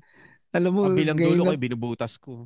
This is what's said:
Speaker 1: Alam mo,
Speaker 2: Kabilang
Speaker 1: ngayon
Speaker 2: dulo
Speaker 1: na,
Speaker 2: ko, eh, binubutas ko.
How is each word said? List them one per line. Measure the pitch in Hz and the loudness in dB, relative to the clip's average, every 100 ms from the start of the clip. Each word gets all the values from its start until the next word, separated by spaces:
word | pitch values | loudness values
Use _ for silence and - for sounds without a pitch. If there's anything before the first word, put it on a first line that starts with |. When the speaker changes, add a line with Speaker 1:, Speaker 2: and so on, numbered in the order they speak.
| - _ - _ _ | -18 _ -20 _ _
Speaker 1:
Alam | 175 175 | -2 0
mo, | 190 | 2
Speaker 2:
Kabilang | 196 185 165 | 2 2 2
Speaker 1:
ngayon | 156 | 2
Speaker 2:
dulo | 165 170 | 2 4
Speaker 1:
na, | |
Speaker 2:
ko, | 180 | 2
eh, | 156 | 0
binubutas | 123 120 120 117 117 - | -2 -4 -6 -6 -8 -10
ko. | - 120 | -18 -18